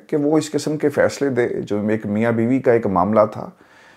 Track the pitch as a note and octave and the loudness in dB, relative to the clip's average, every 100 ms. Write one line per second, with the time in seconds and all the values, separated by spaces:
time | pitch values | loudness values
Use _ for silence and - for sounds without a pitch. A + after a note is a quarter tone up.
0 | - D#3 C#3+ D#3 D3 D3+ D3 D3+ D3 B2+ | -4 -2 0 0 0 -4 -4 -2 -2 0
1 | - - C#3+ B2 A#2 - A#2+ G#2 G#2 A2 | 0 0 -2 0 -2 -2 -4 -2 0 -2
2 | G#2+ G#2 A#2 A#2 A#2 C3 C3 A#2 A2 F#2 | -2 -2 0 0 0 0 2 2 2 0
3 | F#2+ G#2+ G#2+ - - - _ - - | 2 4 2 0 -14 -16 _ -20 -20